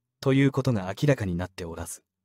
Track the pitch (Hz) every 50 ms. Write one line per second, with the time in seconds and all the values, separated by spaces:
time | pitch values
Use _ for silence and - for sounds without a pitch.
0 | _ _ _ _ - 135 135 135 139 139 135 - 127 131 123 104 92 90 98 -
1 | - 147 139 - 107 95 90 87 90 90 - - 92 85 82 85 82 - - -
2 | _ _ _ _ _